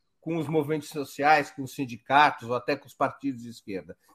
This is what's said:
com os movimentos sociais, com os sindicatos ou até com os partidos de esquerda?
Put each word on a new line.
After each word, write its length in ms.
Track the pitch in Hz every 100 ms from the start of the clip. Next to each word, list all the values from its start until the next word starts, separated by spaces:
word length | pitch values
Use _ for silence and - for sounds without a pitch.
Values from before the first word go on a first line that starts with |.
| _ _
com 160 | - 165
os 120 | 143
movimentos 400 | 160 143 156 147
sociais, 640 | 156 135 - 143 156 139
com 120 | -
os 120 | 131
sindicatos 760 | - 131 117 _ 135 147 - 113
ou 60 |
até 220 | 120 - 143
com 100 | -
os 80 |
partidos 480 | - 135 - 143 123
de 80 | 117
esquerda? 460 | 117 - 95 82 - _